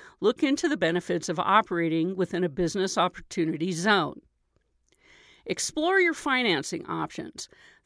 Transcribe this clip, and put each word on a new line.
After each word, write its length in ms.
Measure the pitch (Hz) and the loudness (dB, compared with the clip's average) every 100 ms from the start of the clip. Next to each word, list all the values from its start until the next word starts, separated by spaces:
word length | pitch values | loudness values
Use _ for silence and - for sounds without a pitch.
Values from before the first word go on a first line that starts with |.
| - - | -14 -2
look 240 | 196 247 | 0 2
into 240 | 285 285 339 | 2 2 0
the 80 | 254 | 0
benefits 520 | 165 175 - 175 - | 0 0 0 -2 -2
of 120 | 170 | -2
operating 720 | 175 202 214 175 165 160 165 | 2 4 2 0 0 0 0
within 300 | 190 180 175 | -2 -2 0
a 40 | 180 | -2
business 480 | 139 175 196 190 214 | -2 -2 0 -2 0
opportunity 760 | 180 - - - 160 156 170 | 0 -2 -8 -2 -2 -2 -2
zone. 480 | 165 190 202 147 - - _ _ _ _ _ _ _ _ - - - | 0 2 2 2 -4 -18 _ _ _ _ _ _ _ _ -20 -20 -14
Explore 540 | - - - - 320 381 | -8 -6 -4 -2 2 4
your 160 | 359 | 4
financing 720 | 311 302 262 240 160 - 180 - | 2 0 0 2 0 -2 -6 -6
options. 640 | 165 156 - - - - - - - | -6 -6 -8 -12 -12 -16 -18 -20 -18